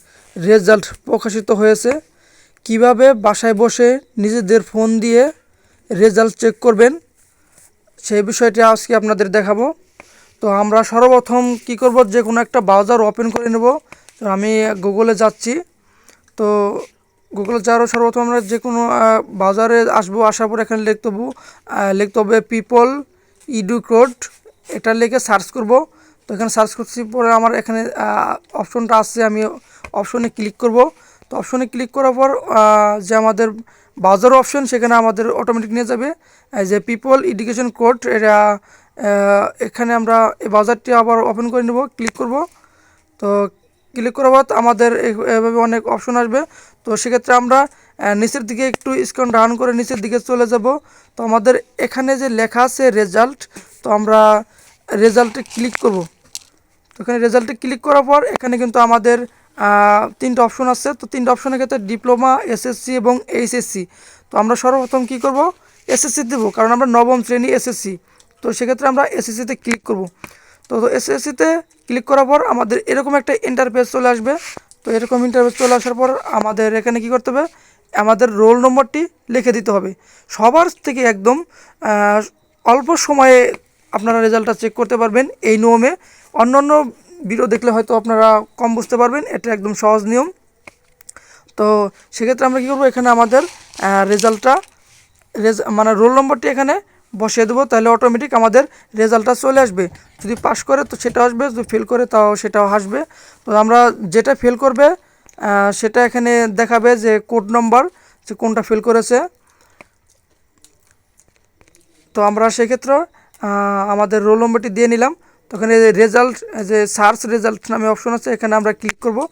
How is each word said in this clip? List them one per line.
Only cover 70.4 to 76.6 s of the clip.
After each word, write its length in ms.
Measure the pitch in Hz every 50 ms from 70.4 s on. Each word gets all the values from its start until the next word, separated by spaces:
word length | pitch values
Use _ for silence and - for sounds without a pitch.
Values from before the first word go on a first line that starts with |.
| _ _ _ _ _ -
তো, 120 | 247 226
তো 60 | 233
এসএসসি-তে 760 | 247 - 254 - - 277 262 - 294 254 - 320 320 330 330 - _ _ _ _
ক্লিক 180 | - 240 254 233
করার 200 | - 277 277 269
পর 220 | 254 285 294 494
আমাদের 300 | - 247 240 240 208 240 - -
এরকম 300 | - 247 269 254 285 285
একটা 180 | 277 - - 269 - -
ইন্টারফেস 480 | 254 254 240 262 247 214 254 247 -
চলে 180 | - 262 247 247
আসবে। 260 | 240 226 214 262 294 339 - - - - _ _ _ _ -
তো 80 | 226
এরকম 340 | 226 226 240 226 254 247 247
ইন্টারফেস 340 | 247 233 254 240 240 - -
চলে 140 | 254 247 247
আসার 180 | 240 247 254 240
পর 240 | 240 254 254 269 - -
আমাদের 500 | - - 214 208 214 214 214